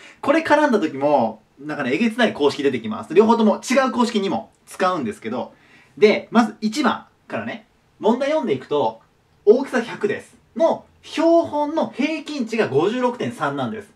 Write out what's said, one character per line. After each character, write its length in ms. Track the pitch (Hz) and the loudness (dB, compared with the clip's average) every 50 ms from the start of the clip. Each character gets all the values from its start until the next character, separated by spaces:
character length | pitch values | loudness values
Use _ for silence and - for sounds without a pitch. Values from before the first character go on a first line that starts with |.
| - - - _ | -20 -20 -20 _
こ 100 | - 277 | -2 0
れ 120 | 294 330 320 | 0 0 2
絡 260 | - 294 294 302 277 | 2 4 4 4 2
ん 20 | |
だ 80 | 233 185 | 2 2
時 180 | 156 151 139 | 0 -2 -2
も、 460 | 135 143 147 147 131 117 110 - - _ _ _ _ | -2 0 2 2 2 2 0 -4 -8 _ _ _ _
な 160 | 139 151 151 | -12 -10 -8
ん 20 | |
か 60 | 147 135 | -6 -2
ね、 100 | - 151 | -2 0
え 40 | 170 | 0
げ 140 | 240 226 220 | 0 0 0
つ 40 | |
な 120 | 247 233 208 | 0 0 0
い 40 | - | 0
公 200 | - 143 208 - | 0 0 0 0
式 100 | - 135 | 2 0
出 80 | 139 | -2
て 100 | 127 117 | -2 -2
き 80 | 107 110 | -4 -6
ま 140 | 107 95 - | -8 -8 -8
す。 100 | - 160 | 2 4
両 140 | 185 220 | 4 6
方 120 | 214 214 208 | 6 4 4
と 60 | 220 | 4
も 120 | 208 190 | 2 2
違 180 | - - - 247 277 262 240 | 0 -2 0 0 2 2 2
う 20 | |
公 160 | 226 240 226 | 0 0 -2
式 140 | 214 - 202 | 0 0 -2
に 80 | 190 190 | -2 -2
も 240 | 147 - - - _ _ _ | -4 -6 -8 -10 _ _ _
使 260 | - - - 185 185 185 | -20 -6 -2 -2 -2 0
う 80 | 165 | -2
ん 40 | 131 | -4
で 80 | 107 98 | -6 -8
す 80 | - | -8
け 100 | - 110 | -10 -10
ど、 220 | 117 120 107 - - _ _ _ _ _ _ _ _ - | -8 -8 -8 -10 -14 _ _ _ _ _ _ _ _ 4
で、 300 | 196 214 - - - - | 4 4 4 4 -2 2
ま 140 | 170 226 240 | 2 2 2
ず 120 | 220 - - | 2 -2 -6
一 240 | - 214 220 294 269 | -6 -4 -4 -2 -2
番 220 | 180 - - - _ _ _ _ | -2 -2 -4 -8 _ _ _ _
か 120 | - - 113 | -12 -10 -10
ら 60 | - | -8
ね、 220 | 226 - - - _ _ _ _ _ _ _ | -10 -12 -14 -18 _ _ _ _ _ _ _
問 220 | - 202 240 254 | 0 0 2 2
題 80 | 277 277 | 0 -2
読 160 | 311 311 262 | -2 -2 -2
ん 20 | |
で 80 | 190 139 | -2 -4
い 60 | 131 | -4
く 80 | - - | -4 -4
と、 340 | 147 147 135 - - - _ _ _ _ _ _ _ _ _ | -2 -2 -2 -2 -4 -8 _ _ _ _ _ _ _ _ _
大 200 | 202 226 269 269 | 6 6 6 4
き 80 | - 277 | 0 -2
さ 100 | 262 226 | -2 -2
百 240 | - 175 - - | -4 -6 -6 -4
で 140 | - 110 - | -4 -4 -6
す。 160 | - - _ _ _ _ _ | -8 -16 _ _ _ _ _
の、 300 | 220 330 311 - - - _ _ _ _ | 0 2 2 2 -2 -6 _ _ _ _
標 400 | - - 294 320 330 339 339 311 - | -10 -4 0 2 4 4 4 2 2
本 260 | 294 294 294 294 320 | -2 -4 -4 -2 -2
の 160 | 320 247 214 | -2 -4 -4
平 320 | - - 269 311 320 302 - | -2 -4 -2 -2 -2 -6 -8
均 240 | - 302 277 233 | -10 -8 -6 -6
値 100 | - 226 | -4 -2
が 120 | 226 190 - | -2 -2 0
五 200 | 127 139 165 202 | 0 0 0 0
十 100 | 240 254 | 0 -2
六 180 | 247 247 - - | -2 -2 -2 -4
点 140 | 139 120 - | -6 -8 -6
三 240 | - 151 143 139 | -6 -6 -6 -4
な 100 | 139 131 | -4 -6
ん 60 | 113 107 | -6 -6
で 100 | 110 - | -10 -12
す。 100 | - _ | -16 _